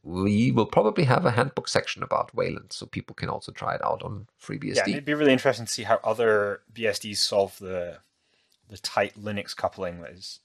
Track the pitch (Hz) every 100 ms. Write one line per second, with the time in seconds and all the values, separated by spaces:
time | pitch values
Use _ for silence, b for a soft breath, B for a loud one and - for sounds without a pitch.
0 | 76 87 98 104 127 123 107 - 214 208
1 | 139 127 156 113 143 - - - - -
2 | - - - - 90 - - - - -
3 | - - - - - - - - - -
4 | - 101 104 _ - 104 - 101 - 147
5 | 139 151 147 127 139 113 113 - 107 113
6 | - 110 117 107 104 98 _ - 110 98
7 | 107 98 - 104 98 - 95 92 87 -
8 | _ _ _ _ _ _ - 101 - -
9 | 104 107 104 104 - - 104 - 92 87
10 | 69 90 - -